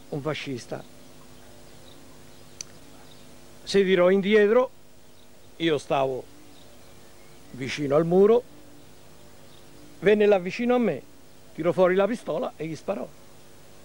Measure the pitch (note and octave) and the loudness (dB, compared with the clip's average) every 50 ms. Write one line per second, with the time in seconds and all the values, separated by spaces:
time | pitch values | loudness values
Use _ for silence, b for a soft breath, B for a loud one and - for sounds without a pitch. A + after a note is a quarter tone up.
0 | - - D#3+ D3 C3 D#3 D3 - - C#3+ C3 A#2 - - - B2+ - - - - | -10 -10 -10 -8 -6 -6 -8 -8 -8 -10 -10 -12 -10 -12 -14 -14 -14 -18 -20 -20
1 | - - - - - - - - - - - - - - - - - - - - | -20 -20 -20 -20 -20 -20 -20 -20 -20 -20 -20 -20 -20 -20 -20 -20 -20 -20 -20 -20
2 | - - - - - - - - - - - - - - - - - - - - | -20 -20 -20 -20 -20 -20 -20 -20 -20 -20 -20 -20 -20 -20 -20 -20 -20 -20 -20 -20
3 | - - - - - - - - - - - - - - - G3 G3 F#3 F#3+ F3 | -20 -20 -20 -20 -20 -20 -20 -20 -20 -20 -20 -20 -12 -2 0 2 2 4 4 4
4 | F3 F3+ F#3+ G3 F3+ G3+ G#3+ G#3+ G#3 G3+ A3+ B3 B3+ - - - - - - - | 4 4 4 2 2 2 4 4 4 4 4 2 0 0 -6 -14 -20 -20 -20 -20
5 | - - - - - - - - - - - - E3 E3 D3+ C3+ - - D#3+ C#3 | -20 -20 -20 -20 -20 -20 -20 -20 -20 -20 -12 -6 -2 -2 -2 -2 -2 -4 -2 -2
6 | C3+ C3+ C3 B2 - - - - - - - - - - - - - - - - | -2 -2 -4 -8 -10 -14 -20 -20 -20 -20 -20 -20 -20 -20 -20 -20 -20 -20 -20 -20
7 | - - - - - - - - - - - A#2+ C3+ A#2+ - - D3 C3+ C3+ D3+ | -20 -20 -20 -20 -20 -20 -20 -20 -20 -20 -14 -12 -10 -10 -8 -6 -4 0 0 0
8 | E3 E3 F3 F#3+ G3 G#3+ A3+ A#3+ - - - - - - - - - - - - | 0 2 4 4 4 4 4 2 0 -4 -12 -20 -20 -20 -20 -20 -20 -20 -20 -20
9 | - - - - - - - - - - - - - - - - - - - - | -20 -20 -20 -20 -20 -20 -20 -20 -20 -20 -20 -20 -20 -20 -20 -20 -20 -20 -18 -2
10 | D#3+ F#3+ G#3+ G#3 G#3 G3+ G3+ F#3+ F3 F#3 - - A#3+ A#3+ B3 B3 A#3 G3 D#3 - | 2 2 4 4 4 4 2 2 0 -4 -6 -6 -2 0 0 0 0 -2 -2 -4
11 | - - - - - - - - - - - - F3 F3 E3 F3+ F#3 F3 F3+ F#3+ | -10 -16 -20 -20 -20 -20 -20 -20 -20 -20 -12 -4 -2 -2 2 2 2 2 4 2
12 | G3 G3+ B3 - - - D3+ D#3+ - - - - D3+ D#3+ D#3 - - - - B2+ | 0 0 -2 -6 -6 -8 -8 -6 -6 -8 -10 -10 -12 -12 -10 -10 -10 -10 -8 -8
13 | B2 - - - - - - - - - - - - - - - - | -10 -14 -16 -20 -20 -20 -20 -20 -20 -20 -20 -20 -20 -20 -20 -20 -20